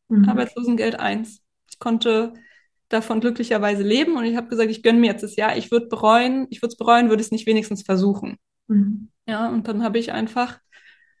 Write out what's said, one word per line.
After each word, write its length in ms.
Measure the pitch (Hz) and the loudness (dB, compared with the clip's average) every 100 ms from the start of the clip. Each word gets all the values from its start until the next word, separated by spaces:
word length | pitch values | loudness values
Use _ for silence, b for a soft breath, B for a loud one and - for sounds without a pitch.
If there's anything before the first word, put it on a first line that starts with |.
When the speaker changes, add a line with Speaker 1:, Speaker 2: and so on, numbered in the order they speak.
| - | 0
Speaker 1:
Mhm. 200 | 214 202 | 4 6
Speaker 2:
Arbeitslosengeld 720 | 254 240 240 247 226 220 - | 4 -2 -4 -2 0 -2 -2
eins. 420 | 208 208 226 - _ _ _ | -4 -4 -8 -16 _ _ _
Ich 120 | - | -10
konnte 520 | 240 226 233 220 226 b b b b _ - | -4 -2 0 0 -2 b b b b _ -4
davon 300 | 220 220 220 | -4 -2 -2
glücklicherweise 640 | 240 240 233 214 208 202 | -2 -2 -2 0 0 0
leben 340 | 202 247 320 285 | 0 2 2 0
und 80 | |
ich 120 | 233 233 | -2 -4
hab 120 | 233 | -4
gesagt, 220 | 233 220 | -2 -2
ich 120 | 220 | 2
gönn 180 | 226 233 | 4 4
mir 80 | 226 | 4
jetzt 120 | 226 | 0
das 120 | 214 - | -6 -2
Jahr. 200 | 214 - | -2 -2
Ich 160 | - | 0
würd 160 | 233 233 | -2 -2
bereuen, 580 | 220 214 233 247 269 254 | 0 4 4 4 -2 -6
ich 120 | - | -6
würd's 140 | 233 - | -8 -4
bereuen, 320 | 226 240 233 | 2 4 4
würde 140 | 214 | 2
ich's 100 | 220 | 0
nicht 140 | 220 220 | -4 0
wenigstens 360 | 220 214 196 | 0 0 -8
versuchen. 540 | - 185 202 202 - - _ _ - | -2 0 0 -2 -8 -14 _ _ 0
Speaker 1:
Mhm. 400 | 208 202 208 220 _ - | 2 2 -2 -10 _ -8
Speaker 2:
Ja, 220 | 214 226 | -4 -2
und 180 | 233 226 | -2 -4
dann 160 | 214 | -4
hab 140 | 226 226 | -2 -2
ich 160 | 233 | -2
einfach 480 | 226 220 247 247 - _ b b b b b | -6 -4 -4 -6 -8 _ b b b b b